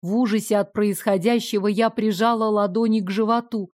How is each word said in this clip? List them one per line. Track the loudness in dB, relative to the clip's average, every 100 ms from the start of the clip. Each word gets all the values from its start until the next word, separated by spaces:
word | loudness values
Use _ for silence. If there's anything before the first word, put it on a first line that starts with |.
В | -2
ужасе | 0 2 0 0 -2
от | 0
происходящего | -2 -2 0 0 0 2 0 0 -2 0
я | 0 0
прижала | 0 -2 2 0 2 0
ладони | 0 0 0 2 0
к | 0
животу. | -2 0 0 -2 -8 -8